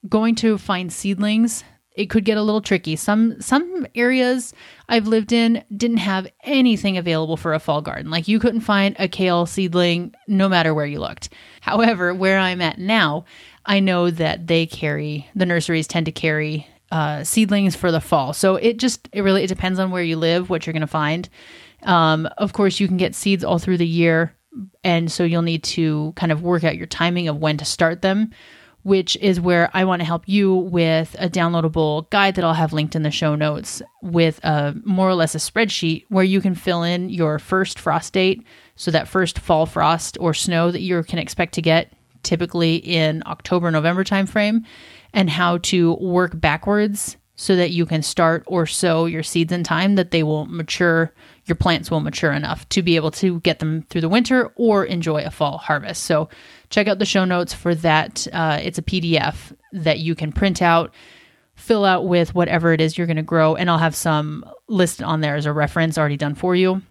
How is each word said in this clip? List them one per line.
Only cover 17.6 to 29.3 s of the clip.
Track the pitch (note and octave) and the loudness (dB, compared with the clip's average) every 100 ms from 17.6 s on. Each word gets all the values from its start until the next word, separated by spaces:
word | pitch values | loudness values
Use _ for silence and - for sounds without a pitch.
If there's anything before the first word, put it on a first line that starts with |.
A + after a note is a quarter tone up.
| G3 E3 | 0 0
for | F#3 | 0
the | D#3+ | 0
fall. | - D#3+ C3+ | 2 0 0
So | D3 F#3+ F#3+ | 0 2 2
it | A3+ A3+ | 0 0
just, | B3+ B3 - | -2 -4 -10
it | - | -2
really, | G3 F#3+ | 2 2
it | F#3 | 0
depends | F#3 F#3 F#3 | -2 -2 -2
on | F#3+ | -2
where | F#3 | -2
you | F3 D#3+ | -2 0
live, | E3 E3+ F3+ | 2 0 0
what | E3+ D#3+ | -4 -4
you're | |
gonna | D#3+ D#3 | -4 -4
find. | D#3+ D3 E3 F3+ - - - - _ | -2 -2 -2 -6 -16 -20 -20 -20 _
Um, | - F3+ D#3+ D#3 D#3+ - | 0 4 4 2 -2 -4
of | G3+ | -6
course, | - G3+ F#3 | 2 0 2
you | G3 | 0
can | F#3 | 0
get | F3+ - | -2 -2
seeds | - F#3+ | -2 0
all | F3+ F3 | 0 -2
through | F3+ F3+ | 0 0
the | E3+ | 0
year. | E3 E3+ D#3+ E3 _ _ C#4 F#3+ _ | 2 2 2 0 _ _ -16 -16 _
And | F#3+ E3+ E3 | -2 0 0
so | - | 0
you'll | E3+ E3+ | 0 0
need | E3+ E3 | 0 -2
to | - - D#3+ D3+ D#3 E3 | -4 -2 0 0 -4 -4
kind | F3 | -2
of | D#3 | -2
work | F3 F3 | 0 2
out | D#3+ - | 0 -2
your | D#3+ | -8
timing | - E3+ F3 E3+ | -2 0 0 -2
of | D3 | -2
when | D#3 D3+ | -2 -2
to | D3 | -4
start | - E3 E3+ | 0 0 2
them, | F#3+ G3 A3 - - - - _ | 0 0 -2 -4 -20 -20 -20 _
which | F#3+ F#3+ F3+ - | 0 2 2 0
is | G3+ | 0